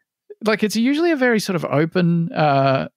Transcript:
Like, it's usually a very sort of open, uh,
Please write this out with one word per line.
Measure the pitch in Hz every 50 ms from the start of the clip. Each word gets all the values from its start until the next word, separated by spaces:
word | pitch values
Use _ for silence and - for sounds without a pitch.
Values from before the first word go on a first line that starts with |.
| _ _ _ _ _ _ - - 226
Like, | 208 220 - 214
it's | 208 -
usually | 220 233 262 285 302 339 349
a | 320
very | 262 254 247 233 202
sort | - - 185
of | 156 143
open, | 127 131 143 165 165 - 180 175 170 170 170 165 202
uh, | - - 156 147 139 135 135 135 131 139 - - -